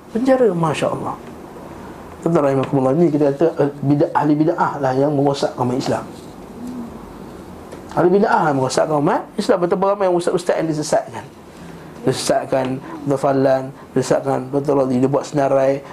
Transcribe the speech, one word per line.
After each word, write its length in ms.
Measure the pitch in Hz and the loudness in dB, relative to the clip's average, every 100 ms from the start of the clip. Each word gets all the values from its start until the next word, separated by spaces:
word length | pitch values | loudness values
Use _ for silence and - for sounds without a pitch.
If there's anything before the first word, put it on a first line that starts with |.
| - | -8
penjara. 400 | 220 262 254 226 | -2 2 4 4
Masya 400 | 175 160 - - | 2 0 0 -2
Allah. 240 | 135 - - - - - - - - - - - - | -2 -6 -10 -12 -18 -18 -18 -16 -16 -16 -16 -18 -4
Tuan-tuan 240 | 170 165 139 | 0 2 4
rahimakumullah, 400 | 135 127 139 131 | 2 2 2 2
ni 160 | 151 170 | 4 4
kita 240 | 147 143 | 4 2
kata, 160 | 143 165 - | 4 2 2
eh, 160 | 143 143 139 | 0 0 2
bidah, 220 | 147 - | 2 2
ahli 240 | - 151 147 | 2 2 2
bid'ah 480 | 156 175 165 143 | 2 2 0 0
lah 80 | 135 | 0
yang 240 | 131 143 143 | 2 2 2
merosakkan 480 | 143 143 - - | 2 2 -2 -2
umat 160 | 123 131 | -2 -2
Islam. 240 | - 110 - - - - - 226 247 247 233 - - - - - - - - - - 147 | -2 -4 -6 -14 -16 -18 -16 -14 -12 -10 -12 -14 -16 -16 -16 -16 -16 -18 -16 -16 -6 2
Ahli 140 | 175 | 4
bid'ah 300 | 202 226 226 160 | 4 4 2 2
lah 40 | |
merosakkan 480 | 135 127 - 156 151 | 2 0 2 2 2
umat 240 | 151 277 - - | 2 0 -2 -4
Islam. 180 | 202 190 | 0 2
Betapa 320 | 175 185 196 202 | 2 2 0 2
ramai 160 | 190 | 2
ustaz-ustaz 480 | 175 - 180 - 156 | 2 0 0 0 0
yang 80 | 160 | 0
disesatkan. 560 | 151 147 139 - 113 - - - - - - - - | -2 0 -2 -2 -10 -16 -18 -20 -18 -18 -18 -18 -6
Disesatkan 800 | 131 127 - 135 131 135 131 131 - - 143 | -2 -2 0 0 0 -2 0 -4 -8 -8 -2
Dr. 80 | 135 | 0
Fadlan, 480 | 143 135 135 131 131 - - 131 | 2 2 4 2 -2 -12 -6 -2
disesatkan 560 | 131 156 139 131 127 | 2 0 0 -4 -2
Dr. 240 | 139 143 139 | -2 0 2
Radhi, 240 | 131 123 | 2 2
dia 80 | 135 | 2
buat 160 | 143 | 0
senarai, 560 | - 147 135 135 135 139 - | -2 0 2 2 2 0 -4